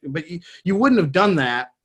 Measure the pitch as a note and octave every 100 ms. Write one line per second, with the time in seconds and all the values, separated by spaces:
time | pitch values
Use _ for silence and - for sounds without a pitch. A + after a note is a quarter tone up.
0 | D3 C#3+ D#3+ F3 - - F3+ G3 C4+ A#3+
1 | D#3+ F3 G#3 F3 B2+ A#2+ B2+ _